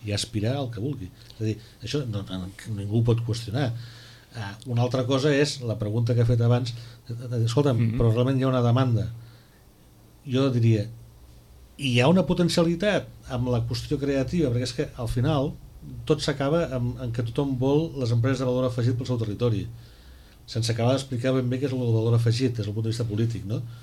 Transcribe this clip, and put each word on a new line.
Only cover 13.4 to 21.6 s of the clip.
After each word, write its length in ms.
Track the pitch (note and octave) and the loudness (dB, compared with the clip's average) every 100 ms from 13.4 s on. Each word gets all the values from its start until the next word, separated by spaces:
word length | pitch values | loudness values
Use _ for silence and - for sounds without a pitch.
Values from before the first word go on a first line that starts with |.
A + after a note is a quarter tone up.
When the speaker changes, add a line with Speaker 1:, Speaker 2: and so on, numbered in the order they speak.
| B2 | 0
Speaker 1:
la 140 | A#2+ A#2 | 0 0
qüestió 320 | A2+ - D3 | -4 -4 -2
creativa, 520 | C#3 C#3 C3 F3 C#3+ | 0 0 0 0 2
perquè 160 | A#2 B2 | 0 -2
és 60 | - | -4
que 100 | D3 - | -6 -4
al 80 | A2+ | -4
final 460 | A#2 C3 D3+ C#3+ - - - D3 B2 | 0 2 2 0 -4 -16 -20 -16 -14
tot 160 | A#2 D3+ | 0 0
s'acaba 460 | - C#3+ C#3 E3 D#3+ C3 | 0 -2 0 2 0 -2
en, 160 | A#2+ A#2+ | -4 -4
en 100 | B2+ | -6
que 140 | A#2 | -4
tothom 320 | A2+ A2+ C#3 C3 | -4 -2 -2 0
vol 300 | C3 C#3+ E3 C3+ | 2 2 2 -2
les 140 | A#2+ | 0
empreses 320 | A#2 A#2 B2+ | 2 2 0
de 0 | |
valor 240 | C3 B2 B2+ | 0 0 0
afegit 300 | A#2+ A#2+ A#2+ | 0 0 0
pel 80 | A#2 | -2
seu 100 | B2 | -2
territori, 460 | G#2+ G2+ A#2+ G#2 - - - - - - - - - | -2 0 0 0 -4 -12 -20 -20 -20 -20 -20 -20 -8
sense 240 | A#2 A#2 | -4 -2
acabar 200 | A2+ A#2 | 0 2
d'explicar 400 | C3 C3+ A#2+ C3 | 2 -2 -4 0
ben 160 | C3 B2 | 0 0
bé 100 | |
què 80 | B2 | -2